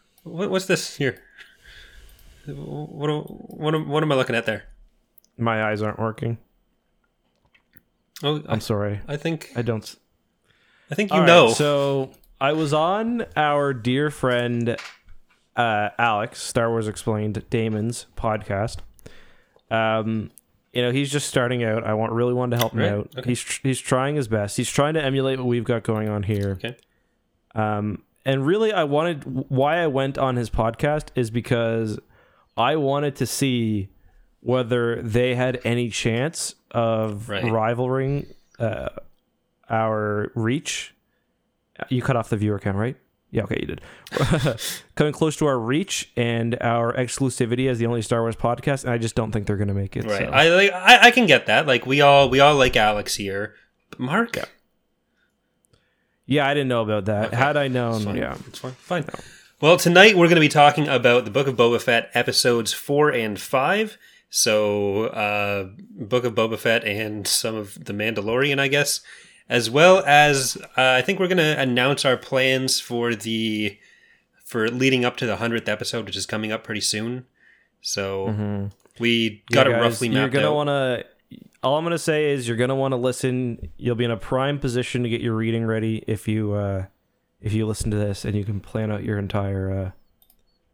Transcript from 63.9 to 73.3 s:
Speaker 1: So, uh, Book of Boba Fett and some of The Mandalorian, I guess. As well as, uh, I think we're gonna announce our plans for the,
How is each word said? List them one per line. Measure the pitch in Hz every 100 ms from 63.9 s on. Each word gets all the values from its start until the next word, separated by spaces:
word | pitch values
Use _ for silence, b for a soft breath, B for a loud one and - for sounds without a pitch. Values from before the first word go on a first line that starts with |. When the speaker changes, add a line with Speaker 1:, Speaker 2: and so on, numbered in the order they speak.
| - b b b
Speaker 1:
So, | - 117 107 104 104 101 101 113
uh, | - 104 104 101 101 95 110 -
Book | 190 107 123
of | 123
Boba | 110 113 110
Fett | 117 113
and | 110 101 110 107 98
some | - 113
of | 110 101 -
The | -
Mandalorian, | 101 110 107 104 120 143 139
I | 139
guess. | 143 143 - B B B B B
As | 120 113
well | 131 175 190
as, | 143 147 147 139 127 - - -
uh, | 131
I | 127
think | 127 190
we're | 180
gonna | 180 156 147
announce | 131 123 131 139
our | 139 120
plans | - 131 131 131 131 -
for | - 120 120
the, | 110 117